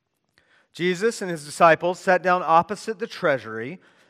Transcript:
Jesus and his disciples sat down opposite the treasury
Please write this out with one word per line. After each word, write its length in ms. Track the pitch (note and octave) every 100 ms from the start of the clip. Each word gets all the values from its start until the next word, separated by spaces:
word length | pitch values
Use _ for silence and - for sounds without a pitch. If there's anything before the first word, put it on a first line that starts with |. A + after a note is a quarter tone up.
| _ _ _ _ _ _ _
Jesus 480 | - F3 F3 A3 A3+
and 100 | F#3+
his 140 | E3+
disciples 560 | D3 - E3+ D#3 F3 F3+
sat 220 | - F#3
down 200 | F3+ F3+
opposite 560 | D3+ E3 E3+ G#3 - G#3
the 80 | A3+
treasury 720 | - F3 C3+ A2+ A2 A#2+ F3+ _ _ _